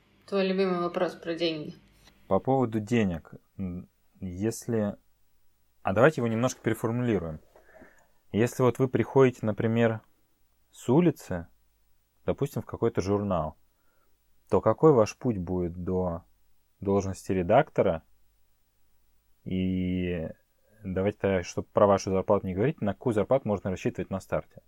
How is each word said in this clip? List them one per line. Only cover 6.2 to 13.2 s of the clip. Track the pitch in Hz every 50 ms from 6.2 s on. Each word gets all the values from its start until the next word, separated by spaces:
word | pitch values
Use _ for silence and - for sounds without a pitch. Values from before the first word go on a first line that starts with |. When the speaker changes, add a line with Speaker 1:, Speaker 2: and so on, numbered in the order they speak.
Speaker 2:
его | 120 117
немножко | 113 110 120 127 - -
переформулируем. | - 120 113 - - 113 117 123 123 120 107 92 85 82 78 76 _ _ _ - _ _ - - - - _ _ _ _ _ _ _ -
Если | - 101 117 120 - - 120
вот | 120 - -
вы | 131 127
приходите, | - 113 113 - - 135 135 131 127 - -
например, | 107 104 - 113 113 113 117 117 113 113 110 - _ _ _ _ _ _ _ _ _ _ _ _ _
с | _ - - -
улицы, | 120 160 175 165 - - - - 92 85 82 - _ _ _ _ _ _ _ _ _ _ _ _ _ _ -
допустим, | - 87 - - - - 120
в | -
какой-то | - - - - 117 - -
журнал, | 90 95 104 101